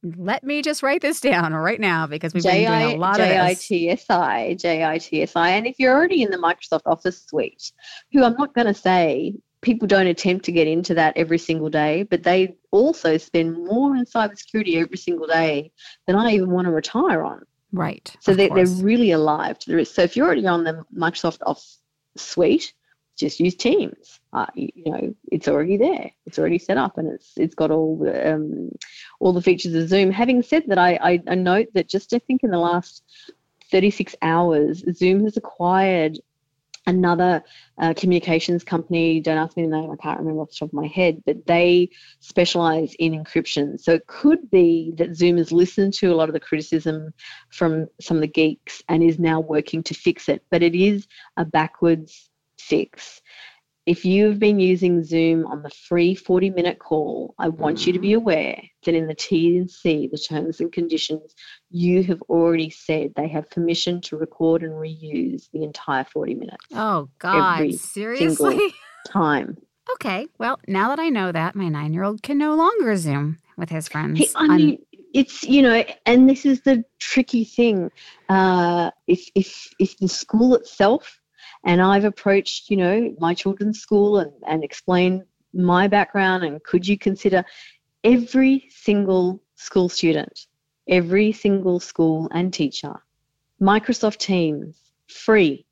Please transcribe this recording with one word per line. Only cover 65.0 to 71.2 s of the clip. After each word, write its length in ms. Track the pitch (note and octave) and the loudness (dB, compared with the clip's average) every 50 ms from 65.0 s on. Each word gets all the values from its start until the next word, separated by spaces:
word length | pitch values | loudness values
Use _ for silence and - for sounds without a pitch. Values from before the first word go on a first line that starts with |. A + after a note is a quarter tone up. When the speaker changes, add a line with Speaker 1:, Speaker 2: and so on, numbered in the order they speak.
| D#3+ D#3 D3+ E3 E3+ - - - - _ | -14 -10 -6 -6 -4 -4 -6 -8 -12 _
Speaker 2:
the 120 | _ D#3 D#3 | _ -8 -8
entire 400 | D3+ D3 - - - C#3+ C3 C3 | -8 -10 -14 -8 -4 -4 -4 -4
forty 300 | - - D#3 D3+ - - | -4 -6 -8 -6 -6 -8
minutes. 320 | - - - - - - _ D4+ | -10 -10 -14 -16 -20 -20 _ -10
Speaker 1:
Oh, 360 | A#3 G#3+ A3 G3+ E3 C#3+ C3+ _ _ | -6 -4 -2 -2 -4 -4 -8 _ _
God. 360 | - F3+ F#3+ G3+ F#3+ F#3 F3+ D#3+ | -4 0 2 2 2 2 2 0
Speaker 2:
Every 140 | D#3 D3+ - | 0 -2 -2
Speaker 1:
Seriously? 600 | - - - - G3+ G#3 A3 A#3+ C4+ E4+ E4 D#4+ | -6 -10 -12 -12 -10 -8 -8 -4 -2 0 0 0
<laughs> 220 | C#4+ - C#4+ - - | 0 0 0 2 2
Speaker 2:
single 120 | G#4 F#4+ - - - - - - - - | 0 -2 -2 -8 -20 -20 -20 -20 -20 -6
time. 500 | - - E3 D#3 D3 C3+ - - - - _ _ _ _ _ - B4+ | -2 -2 0 2 0 0 -2 -6 -12 -16 _ _ _ _ _ -10 -10
Speaker 1:
Okay. 340 | - - B3+ F#3 F#3 B3+ E4 _ _ | -8 -6 -6 -6 -6 -8 -10 _ _
Well, 200 | A3+ A#3 C4+ - _ - | -6 -6 -6 -8 _ -6
now 220 | G3 F#3+ G3 A#3 | -2 -2 0 -2
that 100 | C#4 D#4 | -2 -2
I 100 | D#4+ E4 | -2 -2
know 220 | C#4 A3 | -2 -2